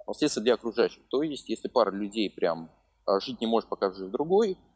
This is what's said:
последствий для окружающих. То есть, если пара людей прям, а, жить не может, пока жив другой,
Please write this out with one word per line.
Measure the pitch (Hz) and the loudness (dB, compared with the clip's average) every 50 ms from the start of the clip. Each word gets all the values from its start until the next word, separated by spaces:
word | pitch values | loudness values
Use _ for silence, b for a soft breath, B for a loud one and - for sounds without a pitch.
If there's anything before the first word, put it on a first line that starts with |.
| - | -10
последствий | - 107 - 151 147 - 123 107 | -10 -2 0 0 0 2 2 2
для | 123 117 | 2 2
окружающих. | - - 117 107 120 110 - - - _ _ | 2 0 -2 0 2 2 2 0 -6 _ _
То | - 135 156 | -2 -2 0
есть, | 160 143 117 - - | -2 -4 -8 -6 -6
если | 110 - - | -6 -6 -6
пара | - - 127 107 98 | 0 2 2 2 2
людей | 95 101 104 101 101 113 104 92 | 0 -2 -6 -4 -2 -2 -2 -2
прям, | - - - 87 82 82 82 80 - _ _ _ _ _ _ | -2 0 0 0 0 -2 -6 -12 -18 _ _ _ _ _ _
а, | - 98 98 | 0 0 0
жить | - 135 123 - | 0 -4 -6 -4
не | 117 | -2
может, | 110 113 110 - - | 0 0 0 0 -2
пока | - - 104 98 | -2 -2 -2 -2
жив | 92 95 95 95 | -2 -4 -8 -6
другой, | 101 127 147 165 185 202 233 196 185 - _ _ _ | -4 -4 0 2 4 4 4 2 0 -6 _ _ _